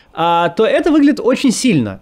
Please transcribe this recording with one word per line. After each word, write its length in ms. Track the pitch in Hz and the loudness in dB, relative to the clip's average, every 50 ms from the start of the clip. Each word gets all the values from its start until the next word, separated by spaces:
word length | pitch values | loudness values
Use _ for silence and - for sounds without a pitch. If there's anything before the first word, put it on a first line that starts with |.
| _ _ - | _ _ -8
а, 380 | - 160 170 170 170 175 170 | -4 -2 0 0 0 0 -2
то 160 | 170 - 220 | 0 0 0
это 240 | 220 254 311 294 359 | 0 0 0 0 2
выглядит 300 | 294 320 285 285 269 202 | 2 4 4 2 2 0
очень 320 | - 220 262 - - 262 202 | 0 -2 -2 0 0 0 0
сильно. 480 | - - 254 202 147 117 104 95 95 | 0 0 0 0 0 0 -4 -6 -12